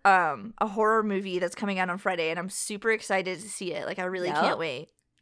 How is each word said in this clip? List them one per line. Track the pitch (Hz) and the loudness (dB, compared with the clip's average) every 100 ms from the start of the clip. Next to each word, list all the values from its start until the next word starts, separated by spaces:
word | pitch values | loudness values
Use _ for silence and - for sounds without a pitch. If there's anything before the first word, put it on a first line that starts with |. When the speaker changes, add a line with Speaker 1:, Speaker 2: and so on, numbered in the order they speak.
| 196 | 6
Speaker 1:
um, | 190 165 139 214 - | 6 6 0 -6 -4
a | 214 | -2
horror | 202 214 226 | 2 4 4
movie | 214 196 196 180 | 4 0 -2 -2
that's | 175 | -2
coming | - 202 185 | -2 -4 -2
out | 185 | -2
on | 180 | -2
Friday | 202 180 160 | -2 0 0
and | 165 | -2
I'm | 190 | -4
super | - - 208 226 | -6 -6 -4 0
excited | 220 - 190 185 185 | 0 0 -2 0 -6
to | 214 | -8
see | - 180 | -8 -6
it. | 147 - | -6 -6
Like, | 175 | -4
I | |
really | 185 185 180 | -4 -2 -2
Speaker 2:
Yep. | 151 | 2
Speaker 1:
can't | 196 - | 2 2
wait." | 160 127 160 _ _ _ | -2 -6 -10 _ _ _